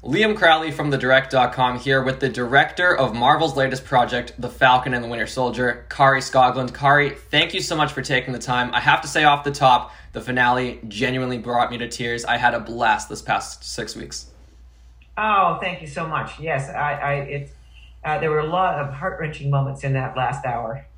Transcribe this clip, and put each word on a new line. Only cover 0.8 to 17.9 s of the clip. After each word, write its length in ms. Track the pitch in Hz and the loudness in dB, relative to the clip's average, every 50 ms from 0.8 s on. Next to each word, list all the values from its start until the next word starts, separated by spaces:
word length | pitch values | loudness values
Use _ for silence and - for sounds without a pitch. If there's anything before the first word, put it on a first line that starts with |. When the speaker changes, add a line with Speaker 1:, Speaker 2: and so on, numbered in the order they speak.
| 147 147 | -2 -2
Speaker 1:
the 80 | 139 | 0
direct 340 | 127 123 127 131 135 135 - | 0 2 4 4 4 4 2
dot 220 | - 131 123 127 - | 2 2 2 2 2
com 240 | 131 127 123 123 123 | 0 0 0 0 -2
here 240 | - 135 135 135 120 | 0 0 2 2 2
with 160 | 131 131 - | 0 -2 -2
the 80 | 139 | -4
director 720 | 127 110 127 123 117 131 139 160 - - - 180 180 - | -4 -2 -4 -4 2 4 4 4 2 0 0 2 2 4
of 160 | - 135 117 104 | 2 0 0 0
Marvel's 420 | 117 123 135 151 151 165 156 - | 0 4 4 4 4 2 0 2
latest 300 | 139 135 131 127 131 - | 0 0 0 0 -6 -6
project, 480 | - 139 123 120 110 123 120 120 - - - | 2 2 2 2 2 -2 -6 -6 -8 -10 -10
The 100 | 120 117 | -10 -10
Falcon 440 | - - 135 127 127 127 127 135 127 | 0 4 6 6 6 4 4 0 -4
and 100 | 120 117 | -4 -4
the 40 | |
Winter 200 | 117 117 117 110 | -6 -6 -6 -6
Soldier, 580 | - - 131 127 120 107 120 127 120 120 - - - | -6 -2 -2 -2 -2 0 0 -2 -2 -2 -4 -10 -14
Kari 300 | - - 139 135 135 131 | 2 4 6 6 6 4
Skoglund. 540 | 127 - - 131 127 123 123 131 127 123 - | -2 2 4 4 6 6 4 -2 -4 -6 -6
Kari, 380 | - 139 139 143 147 143 139 | 0 2 4 4 4 4 0
thank 420 | - - - - - 147 170 175 - | -2 -8 -8 0 2 2 2 2 -2
you 80 | 185 | -6
so 140 | - - 170 | -4 -4 0
much 160 | 156 147 143 - | 0 0 -2 -2
for 80 | 139 | -8
taking 320 | 131 - 131 127 123 - 123 | -4 -2 -2 -2 -2 -4 -8
the 60 | 117 | -8
time. 340 | - - 123 123 123 123 123 | -4 -2 -2 -2 0 2 0
I 80 | 123 | 2
have 200 | - 147 143 - | 4 4 2 2
to 60 | - | 0
say 160 | 143 - 165 156 | -2 0 4 4
off 200 | 147 143 143 - | 4 4 4 0
the 60 | 147 | -6
top, 420 | 139 - 139 131 123 117 - - - - - - | -2 4 6 6 6 4 2 -4 -16 -20 -20 -14
the 80 | - 110 | -12 -10
finale 600 | 110 127 127 127 123 123 123 127 127 123 - - - | -6 -4 0 2 4 4 4 2 0 -4 -6 -10 -14
genuinely 500 | 110 101 104 127 127 127 131 127 127 127 | -12 -4 -4 -2 -2 -2 -2 -4 -4 -6
brought 340 | 117 107 120 120 120 120 117 | -6 -6 -2 0 0 0 0
me 60 | 120 | -2
to 100 | 113 120 | -8 -8
tears. 380 | 117 - - 120 120 117 117 - | -10 -8 -8 -6 -6 -4 -4 -2
I 100 | - 120 | -2 -2
had 160 | 120 123 123 117 | 2 2 2 2
a 60 | 117 | 0
blast 480 | 107 110 117 117 117 110 104 104 - - | -6 -8 -4 0 2 2 2 0 -2 -10
this 120 | 107 - | -12 -12
past 420 | - - 110 127 127 - - - - | -4 -4 -4 -4 -4 -8 -14 -14 -14
six 320 | - - - 107 - - | -12 -10 -10 -10 -10 -10
weeks. 300 | - - - - - - - - - - - _ - - - _ _ - - _ - - _ - | -14 -14 -12 -14 -16 -16 -18 -20 -20 -20 -20 _ -20 -20 -20 _ _ -20 -20 _ -20 -20 _ -8
Speaker 2:
Oh, 420 | - 214 214 208 196 185 175 165 - | -4 -2 2 2 4 2 2 0 -2
thank 200 | 202 185 175 175 | -6 -8 -8 -8
you 60 | 165 | -12
so 180 | 147 - 175 165 | -12 -10 -8 -6
much. 320 | 160 151 135 - - - - | -4 -4 -6 -6 -8 -12 -10
Yes, 300 | 147 160 156 - 139 - | -6 -4 -4 -4 -4 -6
I, 240 | - 117 147 147 139 | -6 -4 -4 -4 -4
I, 200 | - - 143 143 | -4 -4 -4 -4
it, 380 | 143 139 - 143 139 139 - - - - - - - - - | -4 -4 -8 -8 -10 -10 -12 -18 -20 -20 -20 -20 -20 -20 -20